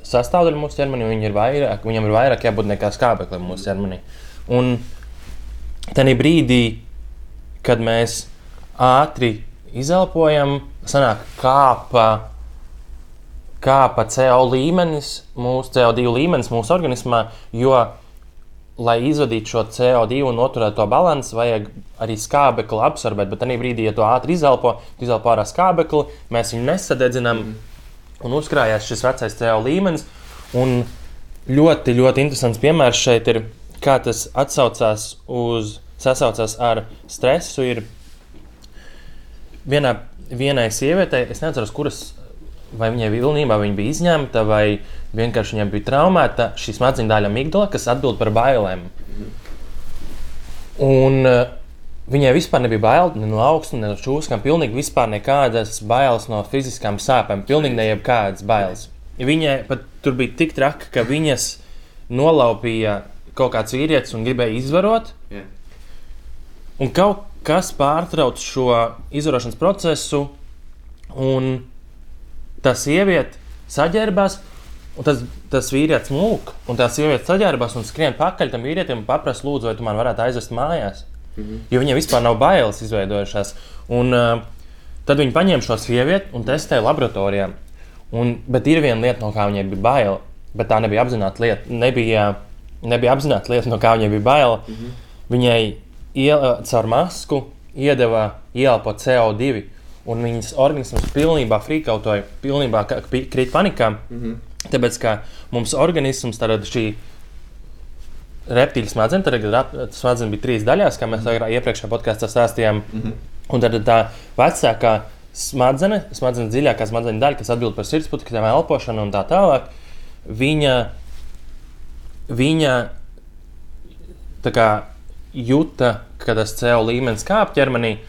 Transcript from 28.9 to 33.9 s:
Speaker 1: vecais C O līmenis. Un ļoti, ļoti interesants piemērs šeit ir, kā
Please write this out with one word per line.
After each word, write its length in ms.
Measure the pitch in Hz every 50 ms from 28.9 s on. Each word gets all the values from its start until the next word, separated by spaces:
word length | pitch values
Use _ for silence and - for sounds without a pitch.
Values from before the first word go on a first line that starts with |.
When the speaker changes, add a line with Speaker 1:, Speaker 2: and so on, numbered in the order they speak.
| 120 104
Speaker 1:
vecais 320 | - 127 131 - 117 104 -
C 140 | - 120 113
O 100 | 110 110
līmenis. 420 | 110 131 160 190 196 185 160 147 - - - - - - - - - - -
Un 320 | 123 131 131 123 123 120 - - - - - - - - - - - -
ļoti, 480 | - 131 143 156 160 147 151 - 127 120
ļoti 240 | 123 127 131 131 147 139
interesants 320 | 147 131 - 127 117 110 110
piemērs 360 | 135 147 165 160 139 120 113
šeit 320 | - - 131 120 113 - 131
ir, 160 | 113 113 107 110 - - - - - -
kā 200 | - 143